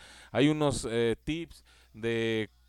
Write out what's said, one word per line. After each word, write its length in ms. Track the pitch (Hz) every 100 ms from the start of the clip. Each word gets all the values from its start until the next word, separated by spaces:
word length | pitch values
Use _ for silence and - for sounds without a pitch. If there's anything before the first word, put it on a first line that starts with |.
| - - -
hay 160 | 107 147
unos, 400 | 156 147 123 120
eh, 260 | 117 117 110
tips 420 | - 160 160 - - - _
de 560 | 110 113 113 113 110 107 _